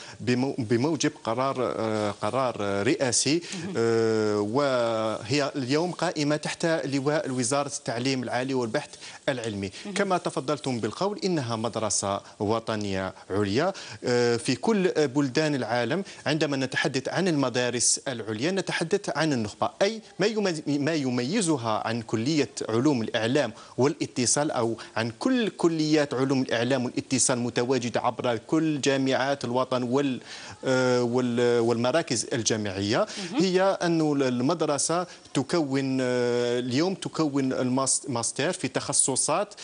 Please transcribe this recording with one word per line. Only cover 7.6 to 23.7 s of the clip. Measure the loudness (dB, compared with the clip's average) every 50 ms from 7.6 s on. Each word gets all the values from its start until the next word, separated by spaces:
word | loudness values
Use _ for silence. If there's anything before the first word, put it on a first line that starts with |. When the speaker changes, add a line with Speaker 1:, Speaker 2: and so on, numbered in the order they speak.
| 0 -2 -6 -8
Speaker 1:
التعليم | -6 -6 -4 -2 0 0 0 0 -2
العالي | -2 -2 -2 -2 -2 0
والبحث | -2 0 0 -2 -4 -4 -6 -10 -18 -18 -18 -18 -6 -4 -4
العلمي. | -4 -2 -4 -4 -4 -4 -4 -6 -8 -10 -12
Speaker 2:
مهم. | -6 -2
Speaker 1:
كما | -2 0 0 0 -2
تفضلتم | -2 -4 -6 -4 -4 -2 -4 -4 -2 -4 -2 -2
بالقول، | -2 -4 -4 -2 -4 -4 -2 -2 -2
إنها | 0 0 0 0 -2 -2
مدرسة | -2 -2 -2 -2 -2 -2 -2 -2 -2 0 -2 -2 -2 -4 -8 -8 -4
وطنية | 0 0 0 0 0 -2 -4 -2 -2 -2 -2 -2 -4 -4 -6 -10 -8 -4
عليا. | -2 0 0 0 0 0 0 0 -2 -4 -10 -14 -12 -6 -2
آه، | 0 2 4 4 2 2 0
في | 0 -2 -2
كل | 0 0 2 2 2 2 2 2 2 0 2
بلدان | 2 0 0 0 2 0 2 2 0
العالم | 0 -2 0 0 0 0 0 0 -2 -4 -6 -10 -6 -2
عندما | -2 0 2 2 0 0 0
نتحدث | -2 -2 0 -2 0 0 0 -2 -2 -2
عن | -2 0 0 2
المدارس | 2 2 0 2 2 2 0 0 0 0 0 0 0 0 -2 -4
العليا | -6 -6 -6 -6 -4 -2 -2 0
نتحدث | 0 0 -2 -2 -2 -4 -2 0 -2 -2 -2 -2 -2 0
عن | 0 2 2
النخبة، | 0 0 -2 -2 -2 -4 -2 0 0
أي | 0 0 0 -2 -10 -10 -4 0
ما | 0 0
يميز-، | 2 2 0 0 -2 -2 -2 -2
ما | 0 0 0 0 0
يميزها | 0 0 0 0 0 0 0 0 0 2 2 0 0 0 0 0 0 0 -2
عن | -4 -4
كلية | -4 -2 -2 -2 0 0 2 2 0 0 -2 -6 -4 -2
علوم | 0 2 4 4 2 2
الإعلام | 0 -2 -2 -2 0 2 2 2 0 -2 -4 -10 -18 -8